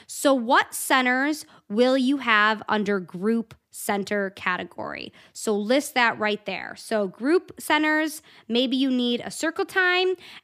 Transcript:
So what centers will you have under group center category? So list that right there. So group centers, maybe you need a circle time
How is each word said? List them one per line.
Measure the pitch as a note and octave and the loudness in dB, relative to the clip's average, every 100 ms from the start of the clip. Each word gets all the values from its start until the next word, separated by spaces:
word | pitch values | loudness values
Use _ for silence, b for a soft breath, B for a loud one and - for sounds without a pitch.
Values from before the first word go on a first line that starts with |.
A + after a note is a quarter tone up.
| B | B
So | - C#4+ | -2 2
what | C4+ A3+ D4+ - - | 2 4 2 2 -4
centers | - C4+ B3+ B3+ C#4 D4+ - B - | 0 2 2 0 0 -4 -10 B -6
will | G#3 B3 C4+ | 2 4 4
you | B3+ C#4 | 2 0
have | A#3 G#3+ G#3+ G#3+ - | 2 4 4 2 -2
under | G#3+ G3+ G3+ | -2 0 -2
group | F3 F3+ G3+ A#3 A3 - _ | -4 -4 -2 -2 -4 -14 _
center | - - G3+ G3 G#3 G3 | -10 -4 -4 -2 -4 -4
category? | F#3+ - F3+ - - - C#2+ - B B | -4 -4 -4 -6 -10 -12 -12 -14 B B
So | - - G#3 | -8 -2 -2
list | G#3 C4 C4+ B3+ | 2 0 0 2
that | A#3 - | 2 2
right | G#3+ G#3 - | -2 -2 -6
there. | F#3 - - | -10 -10 -14
So | - A3 G3+ | -4 -2 -2
group | - B3+ F4 F4+ - | -2 0 2 0 -10
centers, | - D4+ D#4 D#4 D#4 D4 B B - | 0 2 2 0 -2 -6 B B -4
maybe | A#3 C4 B3+ | 0 0 0
you | C4+ | 0
need | B3+ A#3+ A#3+ | 0 0 -2
a | - | -4
circle | - D#4 E4 F#4 | -6 -4 -2 -2
time | F#4+ F#4 F4+ F#4 F#4 B B | 0 2 2 0 -2 B B